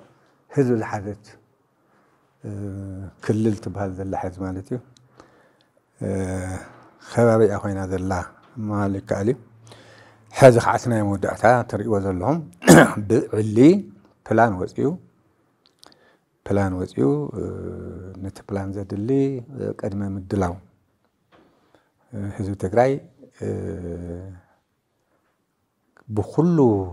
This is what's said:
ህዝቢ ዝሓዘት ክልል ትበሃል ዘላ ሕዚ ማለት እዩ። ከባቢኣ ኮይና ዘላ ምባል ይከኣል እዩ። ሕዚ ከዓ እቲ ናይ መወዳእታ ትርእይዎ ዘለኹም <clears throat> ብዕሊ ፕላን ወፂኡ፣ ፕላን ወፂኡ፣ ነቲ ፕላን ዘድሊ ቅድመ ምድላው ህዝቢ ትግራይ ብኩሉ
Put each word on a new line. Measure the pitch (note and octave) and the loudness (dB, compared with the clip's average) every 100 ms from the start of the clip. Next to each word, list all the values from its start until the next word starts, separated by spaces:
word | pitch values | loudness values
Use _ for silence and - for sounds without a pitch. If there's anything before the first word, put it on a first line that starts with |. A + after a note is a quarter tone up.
| - _ _ _ _ | -20 _ _ _ _
ህዝቢ | - B2+ A#2 | -2 0 0
ዝሓዘት | G#2+ G#2+ G2+ G2+ - - _ _ _ _ _ _ _ _ _ _ A2+ G2+ G2+ G2 G2 F#2 F#2 - | -2 -8 -8 -12 -16 -20 _ _ _ _ _ _ _ _ _ _ -14 -10 -10 -10 -10 -12 -14 -14
ክልል | - G#2+ A2 G2 | -4 0 0 -2
ትበሃል | - F2+ G2+ | -6 -8 -8
ዘላ | F#2 F#2+ F#2+ | -6 -8 -6
ሕዚ | F#2+ F#2 | -8 -8
ማለት | F#2+ F#2+ F#2 | -8 -8 -8
እዩ። | B2+ - _ _ _ - _ _ _ _ _ _ - G#2 F#2+ F#2 F#2 F#2 F#2 - - - _ - | -12 -12 _ _ _ -20 _ _ _ _ _ _ -12 -6 -6 -6 -6 -8 -10 -14 -20 -20 _ -8
ከባቢኣ | - A#2 A2 G#2+ G2 | 2 4 6 4 2
ኮይና | G#2 F#2+ F#2+ | -4 -6 -4
ዘላ | F#2 F#2 F2+ F2 - _ A#2+ | -4 -2 -4 -6 -14 _ -10
ምባል | G#2 G#2 G2+ G2 | -4 -2 -2 -4
ይከኣል | - G2 G#2 | -4 -2 -2
እዩ። | - - - - - - - - - - - | -2 -6 -20 -20 -20 -20 -20 -20 -20 -12 8
ሕዚ | C3+ A#2 | 10 10
ከዓ | - | 4
እቲ | A2+ B2 | 0 0
ናይ | A2+ | 0
መወዳእታ | G2+ G2 G2+ G2+ G#2+ B2 | 0 -2 -4 2 4 4
ትርእይዎ | A#2+ G#2 A2+ G2+ | 2 -4 -2 -2
ዘለኹም | G2 F#2 G#2 E3+ D3+ - - | 0 -2 -2 -2 -6 -6 8
<clears throat> | D#3+ B2 - | 8 8 4
ብዕሊ | G2+ A2+ - G#2+ A2 G#2+ C#3+ G3+ - - _ _ - | 0 0 0 -2 0 6 8 8 0 -16 _ _ -2
ፕላን | A2 A#2 | 2 4
ወፂኡ፣ | F#2 F2+ - B2+ F3+ - _ _ _ _ _ _ _ - _ _ _ _ _ - | 2 -8 -4 -4 -4 -12 _ _ _ _ _ _ _ -20 _ _ _ _ _ -4
ፕላን | G2+ F#2+ | 0 0
ወፂኡ፣ | F2+ F#2 - C3+ D3 C#3+ - F2 F#2+ F2+ F2+ F2+ F2+ F#2 F#2+ | -2 -6 0 0 0 -4 -8 -8 -8 -10 -12 -12 -14 -16 -12
ነቲ | G2 - | -14 -14
ፕላን | - G2 G2 | -8 -8 -6
ዘድሊ | G2 F#2+ G2+ A2 C3+ C#3 C3 A#2 C3 G2+ G#2 | -8 -8 -6 -2 0 0 -4 -12 -10 -8 -6
ቅድመ | A2 G2 G2 | -8 -6 -6
ምድላው | G2 F#2 G2+ F2 F2+ - _ _ _ _ _ _ - _ _ _ _ _ _ _ G#2+ G2+ | -8 -4 -2 -2 -4 -14 _ _ _ _ _ _ -20 _ _ _ _ _ _ _ -10 -10
ህዝቢ | G2+ G2 G2 | -8 -6 -4
ትግራይ | F#2+ A2 C3 C#3+ E3 _ - - G2+ G2 F#2+ F2+ F2+ F2 F2 F2 F#2+ F2+ _ _ _ _ _ _ _ _ _ _ _ _ _ _ _ _ - | -2 0 0 0 -8 _ -20 -12 -8 -8 -8 -10 -10 -10 -10 -12 -14 -20 _ _ _ _ _ _ _ _ _ _ _ _ _ _ _ _ -8
ብኩሉ | G#2 - - F3 E3 B2+ G2+ F#2 | -6 -4 0 2 4 4 4 -2